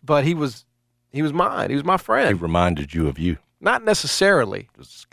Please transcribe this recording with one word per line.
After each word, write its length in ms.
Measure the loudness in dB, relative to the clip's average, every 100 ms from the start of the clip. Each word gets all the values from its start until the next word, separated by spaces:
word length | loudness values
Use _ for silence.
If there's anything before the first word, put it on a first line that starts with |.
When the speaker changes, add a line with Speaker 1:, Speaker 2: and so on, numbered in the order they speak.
Speaker 1:
but 200 | 0 2 2
he 80 |
was, 320 | 0 -2 -6 _ _ _ _ _
he 100 | -4
was 120 | -2
mine. 360 | 0 -2 0 -4
He 60 | -2
was 80 | 0
my 120 | -2
friend. 300 | 0 0 2 0
Speaker 2:
He 40 |
reminded 520 | 0 2 2 0 -6
you 140 | -2 -2
of 100 | -2
you. 180 | -4 -4 _ _
Speaker 1:
Not 220 | -2 0 0
necessarily. 840 | 0 -2 0 4 4 2 -4 -12 _
Speaker 2:
Just, 300 | -20 -20 -20